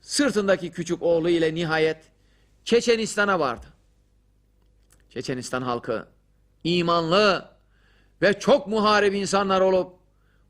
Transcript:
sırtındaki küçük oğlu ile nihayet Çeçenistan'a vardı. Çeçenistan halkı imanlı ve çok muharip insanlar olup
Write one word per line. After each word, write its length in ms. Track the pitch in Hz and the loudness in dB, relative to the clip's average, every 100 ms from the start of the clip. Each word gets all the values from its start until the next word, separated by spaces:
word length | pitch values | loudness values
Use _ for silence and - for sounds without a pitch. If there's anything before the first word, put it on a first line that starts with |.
sırtındaki 720 | - - 285 208 196 185 170 | -6 -2 0 0 0 0 -2
küçük 320 | - 170 170 | -8 -6 -4
oğlu 260 | 170 165 165 | 0 0 2
ile 260 | 170 160 160 | 0 0 -2
nihayet 560 | 170 160 160 156 _ _ _ _ _ _ | -2 0 0 -2 _ _ _ _ _ _
Çeçenistan'a 760 | - 233 233 226 220 - 202 185 | 0 0 2 0 -2 -2 0 0
vardı. 260 | 139 113 - _ _ _ _ _ _ _ _ _ _ _ _ _ _ | -2 -4 -12 _ _ _ _ _ _ _ _ _ _ _ _ _ _
Çeçenistan 520 | - 131 127 120 123 | -12 -8 -8 -6 -6
halkı 460 | 127 120 - 110 - _ _ _ _ _ | -4 -6 -4 -8 -8 _ _ _ _ _
imanlı 840 | 160 175 170 170 165 185 208 165 - _ _ _ _ _ _ - | -2 0 0 0 2 2 2 0 -6 _ _ _ _ _ _ -2
ve 180 | 185 202 | 0 2
çok 280 | - 285 202 | 2 2 2
muharip 480 | 220 208 208 202 196 | 0 2 4 2 0
insanlar 460 | 196 196 196 190 | 0 0 2 2
olup 320 | 190 185 180 - _ _ _ _ | 4 2 0 -10 _ _ _ _